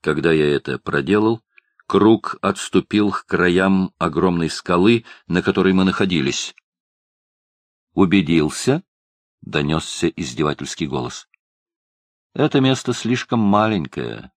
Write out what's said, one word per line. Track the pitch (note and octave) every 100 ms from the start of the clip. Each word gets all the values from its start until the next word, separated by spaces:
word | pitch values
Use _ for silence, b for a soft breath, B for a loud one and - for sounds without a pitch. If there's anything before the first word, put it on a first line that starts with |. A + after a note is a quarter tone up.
Когда | - D2+ D#2+
я | D#2+ D2+
это | C#2+ - B1+
проделал, | - D2+ C2+ G#2 G#2+ A#2 _ b b b _
круг | G2 G#2 A2+ - -
отступил | G2 G2 - F#2+ - G#2 G#2
к | F#2 -
краям | F2 F2+ F2 F#2+ F#2+ F#2 _
огромной | F2 D2+ F#2 F2 D#2+
скалы, | - - F2 G2 A#2 B B B
на | F2
которой | F2 G2 F#2
мы | F#2+
находились. | F#2+ - G2 E2+ C2+ - - - _ _ _ _ _ _ _ _ _ _ _ _ _
«Убедился?» — | - F#2+ G2 D#2 D#2+ D2+ - - D3 - _ _ _ _ _
донёсся | - D#2 D2 D#2+ - - E2+
издевательский | - C2 B1 D2+ C#2+ C#2+ - D2+
голос. | C2 B1 - - _ _ _ _ _ _ _ _ _ _
«Это | - C#3+ C#3+
место | C3 C3 -
слишком | A#2 A2 B2 - A#2+
маленькое. | G#2 G#2 G#2+ G#2 C#2 - A#1 A1 B1+